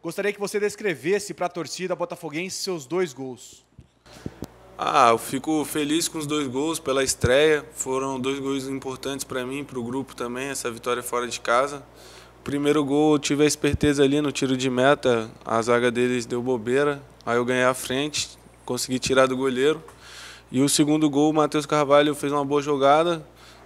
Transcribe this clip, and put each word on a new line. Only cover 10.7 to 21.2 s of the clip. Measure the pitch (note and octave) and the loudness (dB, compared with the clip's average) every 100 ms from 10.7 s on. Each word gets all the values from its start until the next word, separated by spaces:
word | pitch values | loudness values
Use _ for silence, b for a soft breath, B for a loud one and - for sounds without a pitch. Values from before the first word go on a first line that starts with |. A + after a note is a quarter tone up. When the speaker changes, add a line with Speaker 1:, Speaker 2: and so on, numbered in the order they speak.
Speaker 2:
vitória | A2+ B2+ B2 | -6 -4 -4
fora | A#2+ A#2+ A#2+ | -2 -4 -4
de | - | -6
casa. | - A#2+ C#3+ C#3+ C3+ B B B B - | 0 2 2 -6 -16 B B B B -14
O | |
primeiro | - C#3+ C#3+ D3 | -6 -2 2 2
gol | C#3 D3 D#3 | 2 4 4
eu | D3+ | 4
tive | - C#3+ | 2 2
a | D3+ | 2
esperteza | C#3 D3 - D3 C#3+ | 2 0 2 2 4
ali | C#3 D3 | 4 4
no | D3 | 0
tiro | C3 C3+ C3 | -2 0 0
de | C3 | 0
meta, | B2 C3+ C#3+ C3 A#2 A2+ - | 4 4 4 2 0 -2 -12
a | - A2+ | -2 -2
zaga | A2+ A#2+ B2 | 2 2 2
deles | A#2+ B2 B2 A#2 | 2 0 0 -2
deu | B2 | -6
bobeira, | A#2+ B2+ A2 C3 D3 C#3+ C3+ - | -2 -2 0 0 0 -2 -10 -12
aí | - A#2+ | -2 0
eu | |
ganhei | B2 B2+ | 2 2
a | B2+ | 2
frente, | C3 - B2+ D3+ D3 - - - - | 2 -4 -4 -2 -4 -8 -12 -20 -20
consegui | - B2 - B2+ | -8 -6 -4 -4
tirar | - C3 C3 | 2 4 4
do | C3 | 2
goleiro. | C3+ B2 C#3 D#3 - B B B B B B | -2 2 0 0 -6 B B B B B B
E | B2+ | 0
o | C#3+ | 2
segundo | - D3 D#3 D#3 | 4 2 4 2
gol, | C#3 | 4